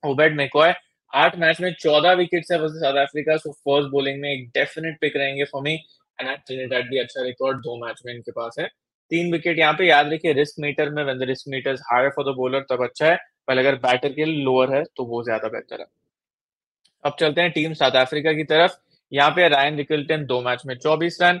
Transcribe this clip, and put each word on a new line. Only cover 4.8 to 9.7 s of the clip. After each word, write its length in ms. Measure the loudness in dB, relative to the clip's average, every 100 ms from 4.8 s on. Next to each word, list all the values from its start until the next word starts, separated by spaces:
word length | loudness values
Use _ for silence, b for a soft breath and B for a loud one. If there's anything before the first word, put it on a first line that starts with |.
| -10 -4
pick 160 | -4 -2
रहेंगे 280 | -4 -4 -6
for 160 | -4 -4
me 100 | -6 -8 b _ -10
and 140 | -8
at 160 | -8 _
Trinidad 400 | -10 -4 -4 -2
भी 80 | -4
अच्छा 240 | -4 -6
record 340 | -8 -2 -4 -2
दो 180 | -8 -10 -10
match 160 | -12 -14
में 60 |
इनके 180 | -14 -12
पास 240 | -10 -10 -8
है, 60 | -10 _ _ _ _
तीन 220 | -4 0
wicket। 260 | -2 0 2
यहाँ 160 | 2